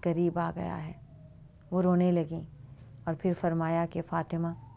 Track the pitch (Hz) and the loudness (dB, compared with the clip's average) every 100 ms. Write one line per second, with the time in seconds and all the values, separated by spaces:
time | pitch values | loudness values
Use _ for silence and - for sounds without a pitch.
0 | 175 170 175 175 170 165 170 170 156 - | 0 2 2 2 -2 -4 -6 -6 -8 -12
1 | - - - - - - - 180 180 180 | -18 -20 -20 -20 -20 -20 -2 2 4 6
2 | 180 175 151 165 160 - - - - - | 6 4 2 -4 -8 -14 -18 -18 -20 -10
3 | - 160 185 170 175 165 165 165 170 175 | -6 -2 0 2 2 2 2 2 0 -2
4 | 170 165 156 165 165 170 - | -2 -2 -2 -2 -2 -4 -12